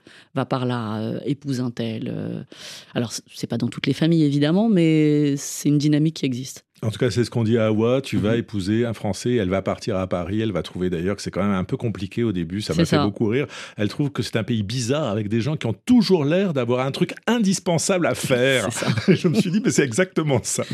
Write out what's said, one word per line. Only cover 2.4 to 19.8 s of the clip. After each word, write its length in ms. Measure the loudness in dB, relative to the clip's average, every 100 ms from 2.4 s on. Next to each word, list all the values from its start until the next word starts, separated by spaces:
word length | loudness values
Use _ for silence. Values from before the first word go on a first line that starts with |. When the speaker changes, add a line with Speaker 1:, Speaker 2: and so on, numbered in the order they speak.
| -12 -18 -18 -18 -10
Speaker 1:
Alors, 180 | -4 -4
c-, 100 | -6 -14
c'est 140 | -12 -6
pas 100 | -4
dans 120 | -4
toutes 180 | -2 -2
les 80 |
familles, 300 | 0 2 4
évidemment, 440 | 4 2 2 2 4
mais 680 | 4 4 4 4 4 2 0
c'est 320 | -6 -4 0
une 100 | 2
dynamique 380 | 4 2 2 0
qui 100 | -4
existe. 380 | -4 -8 -14 _ -6
Speaker 2:
En 80 | -6
tout 80 | 0
cas, 120 | 0
c'est 140 | 0
ce 60 | 0
qu'on 120 | 0
dit 140 | 2 2
à 120 | 2
Hawa, 340 | 2 2 0
tu 160 | 0 -2
vas 160 | 0
Speaker 1:
Mhm. 60 | 0
Speaker 2:
épouser 440 | -2 -6 0 0
un 80 | 0
Français, 440 | -2 -6 -4 -2 0
elle 120 | 0
va 140 | 0
partir 340 | -2 -4 -4 -4
à 100 | -2
Paris, 360 | -4 -4 -2
elle 100 | -2
va 100 | -4
trouver 280 | -6 -4 -4
d'ailleurs 260 | -2 -4 -4
que 60 |
c'est 80 | -6
quand 120 | -2
même 120 | 0
un 100 | 0
peu 140 | -2 -4
compliqué 440 | -4 -6 -6 -2
au 100 | -2
début, 280 | -2 -4 -6
ça 140 | -4
Speaker 1:
C'est 80 | 0
Speaker 2:
m'a 20 |
fait 120 | 2 2
Speaker 1:
ça. 60 |
Speaker 2:
beaucoup 260 | 2 0 0
rire. 180 | 0 -4 -8 -14 -4
Elle 100 | -4
trouve 220 | 0 -4
que 120 | -2
c'est 140 | -4 -2
un 60 |
pays 200 | -2 -2
bizarre, 460 | -2 -4 -2 -2 0
avec 220 | -2 0
des 100 | 0
gens 160 | 0 -2
qui 100 | -2
ont 80 | -4 4
toujours 400 | 4 6 4 4
l'air 260 | 2 2
d'avoir 340 | 0 0 0 0
un 40 |
truc 240 | 0 -2 -2 0
indispensable 800 | 2 2 0 2 0 2 2 2
à 80 |
faire. 560 | 0 0 2 4 2 0
Speaker 1:
C'est 140 | -2
ça. 100 | -2 -2
Speaker 2:
<laughs> 40 | 4
Je 120 | 4 4
me 80 | 2
suis 140 | 2
dit, 120 | 2
mais 60 | 2
c'est 140 | 2